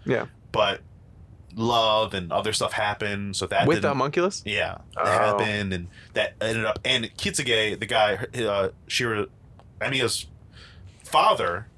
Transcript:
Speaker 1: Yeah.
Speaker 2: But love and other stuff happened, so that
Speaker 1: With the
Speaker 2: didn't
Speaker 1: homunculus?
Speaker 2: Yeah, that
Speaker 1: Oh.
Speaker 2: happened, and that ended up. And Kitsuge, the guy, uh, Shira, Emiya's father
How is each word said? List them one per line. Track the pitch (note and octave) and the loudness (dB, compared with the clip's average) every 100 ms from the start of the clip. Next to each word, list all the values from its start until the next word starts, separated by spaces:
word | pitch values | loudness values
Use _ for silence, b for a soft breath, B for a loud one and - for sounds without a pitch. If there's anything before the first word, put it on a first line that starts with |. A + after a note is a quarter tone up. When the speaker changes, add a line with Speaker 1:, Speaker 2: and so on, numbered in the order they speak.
| - | -2
Speaker 1:
Yeah. | A#2 - - - | -2 -4 -12 -4
Speaker 2:
But | G#2+ - - - - - - - - - G2+ | 0 2 0 -10 -20 -20 -20 -20 -20 -12 -4
love | A#2 A#2+ A2 A2 G#2 | 2 4 4 4 2
and | G2 F2 | -2 -2
other | G2 G#2+ | -2 -2
stuff | - A2 | -2 -2
happened, | - G#2 G#2 G#2 G2+ G2+ G2 | -2 -2 -2 -4 -4 -6 -6
so | G2 | 0
that | G2+ B2 | 2 4
Speaker 1:
With | E3+ | 2
the | |
Speaker 2:
didn't | D#3+ C3+ | 2 0
Speaker 1:
homunculus? | C#3 F3 F#3 - - | 0 0 0 -2 -4
Speaker 2:
Yeah, | G2+ E2+ - - - | -2 -2 -6 -10 -2
that | E2+ | 2
Speaker 1:
Oh. | |
Speaker 2:
happened, | F#2 G#2+ G2+ G#2 G#2 G2 | 4 4 2 0 -2 -2
and | F2+ F2 B B | -4 -6 B B
that | A2 G2+ - | -4 -4 -2
ended | A2 A2+ G#2+ | -2 0 -2
up. | - | -2
And | B2+ B2+ A2+ - | 0 -2 -2 -6
Kitsuge, | - - B2 A2 G#2+ G2 | -4 -2 0 2 2 -2
the | G#2 | 0
guy, | A2+ G#2 G2 A#2+ B2 | 2 4 2 -4 -2
uh, | A2 G2+ F#2+ - - | 0 2 0 -4 -6
Shira, | - A#2+ G#2+ - - - - - - | -2 0 -2 -4 -10 -20 -20 -20 -8
Emiya's | A#2 C3+ A2+ - - - - B B B B - | -4 0 0 -2 -8 -18 -20 B B B B -20
father | - D#3 G#3 D3 G#2+ F2+ - | 0 4 4 4 0 -4 -8